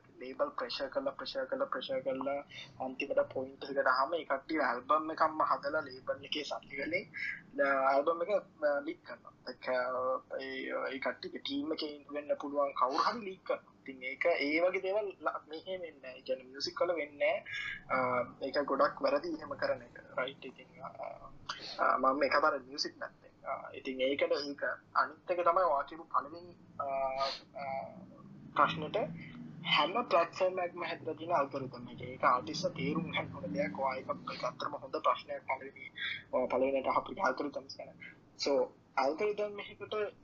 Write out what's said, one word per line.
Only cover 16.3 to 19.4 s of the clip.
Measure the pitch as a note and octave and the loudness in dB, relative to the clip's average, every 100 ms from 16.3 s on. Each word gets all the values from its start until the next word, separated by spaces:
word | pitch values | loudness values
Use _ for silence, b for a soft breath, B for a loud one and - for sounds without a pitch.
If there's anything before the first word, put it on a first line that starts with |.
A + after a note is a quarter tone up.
| C3 | -4
මියුසික් | B2+ C#3 F3 - | -6 -8 -6 0
වල | F3 E3 | 2 2
වෙන්නේ | D3 D3 D3 - | -2 2 2 2
නෑ. | - B B B B | -2 B B B B
අ, | C#3 B2+ B2 A#2+ - | 2 4 2 0 -4
ඒක | C3+ D3 | -2 0
ගොඩක් | C3+ C3+ C#3+ - | 2 4 4 4
වැරදි | C#3 C#3+ F3 | 2 2 0
එහෙම | D#3 | -6